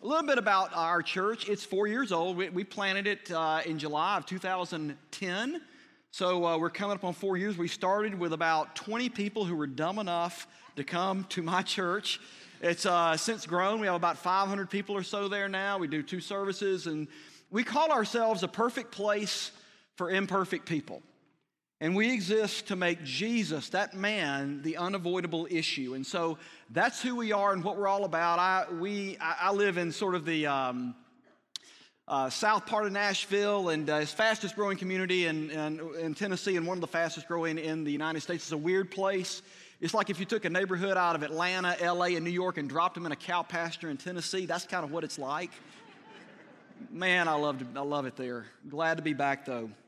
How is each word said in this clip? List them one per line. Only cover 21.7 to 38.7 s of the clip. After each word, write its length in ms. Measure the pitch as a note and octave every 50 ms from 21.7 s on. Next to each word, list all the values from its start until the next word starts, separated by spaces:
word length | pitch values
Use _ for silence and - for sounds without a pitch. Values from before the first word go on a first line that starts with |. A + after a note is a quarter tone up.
| _ _
And 120 | D#3 D#3 F3+
we 200 | G3 G#3+ A#3 B3+
exist 540 | A#3 F#3+ E3+ G#3 A3 G#3+ G3+ - - - -
to 100 | G3+ F#3
make 260 | F3+ F3 F3 E3+ E3
Jesus, 640 | C3+ B2+ B2 F#3+ A3+ A#3 A#3 G#3+ D#3 D#3 D3 B2+ -
that 220 | - F#3 - - -
man, 680 | F#3+ F#3+ G#3 G#3+ G#3 F3 D3 C#3 C#3 C#3 C#3 C#3+ C#3+
the 160 | C3+ D#3+ D#3+ D#3
unavoidable 680 | F3 F3+ G3 G3 F3 F3 F3+ F#3 F3 F3 D#3+ E3 E3+ D3+
issue. 420 | F3+ D#3+ D#3+ - - - C3+ B2+ B2+
And 140 | C3+ C3+ -
so 300 | - F3+ E3+ E3 D#3+ D#3 - - - - - _
that's 320 | A#2 E3 F#3+ A#3+ A#3+ -
who 160 | - B3+ B3 A#3+
we 160 | A#3 A3 G#3
are 180 | G3+ G3 G3+
and 100 | G3 F#3 D#3+
what 100 | G3 G3+
we're 140 | F#3+ G3+ G3
all 160 | G3 G3 G3+
about. 340 | F#3 D#3+ F#3 E3+ E3+ E3+ E3+
I, 260 | F3+ F#3 F#3+ F#3+ F3 D3+
we, 460 | F3+ E3 E3+ G3 G#3 G3+ G3+ G3 F#3 -
I, 160 | - F3+ E3+ -
I 100 | F3 F#3+
live 260 | G3+ G3+ G#3 G3+ F#3 F3
in 140 | F3+ E3+
sort 240 | D#3 - G#3+ F#3+ F3+
of 80 | F3+ D#3
the, 240 | D#3+ E3 D#3 D3+ D3
um, 480 | C#3+ C3+ C3+ B2+ B2 B2 B2 B2 A#2+ - - _ _ _ _ _ _ _ _ _ _ - - - - - - - _ _ _ -
uh, 220 | - C#3 C3+ C3
south 360 | - - - G#3+ G#3+ G#3 F#3
part 200 | - A3+ G#3+ G#3+
of 80 | G#3 G3
Nashville, 760 | G3+ G#3 G3+ G3 F#3+ - - F#3+ G3+ G#3 G#3 G#3 G3+ F#3+ F3
and, 200 | D#3+ D#3 D#3 C#3+
uh, 60 | D3+
it's 180 | D3+ D3+ D3 -
fastest 420 | - A3 A3 G#3+ G#3+ - F#3+ -
growing 220 | - G#3 G3+ G3 F#3
community 480 | F#3+ F#3 F#3 F#3 F#3 F3+ F#3 F3+ F3
in, 240 | E3 D#3+ D#3 D3+ D#3
in, 320 | D3+ D#3 D3+ D3+ D#3 D#3+ D#3+ E3 C#3+ E3
in 140 | E3 D#3+ D3+
Tennessee 420 | - G3+ G3+ F#3 F3 - G3+ F#3+
and 100 | F3 E3
one 120 | E3+ F#3 F#3
of 40 |
the 60 | E3+ D#3
fastest 400 | - E3+ E3+ E3 D#3 - D3 -
growing 300 | F3 E3+ E3 E3 D#3+ D#3+
in 260 | D#3 D#3+ D#3+ D#3+ D#3
the 80 | D3
United 300 | C#3+ C#3+ D3+ D#3+ D#3+ D#3
States. 240 | - - F3 E3 -
It's 80 | - D#3+
a 40 | D3+
weird 320 | D3 E3+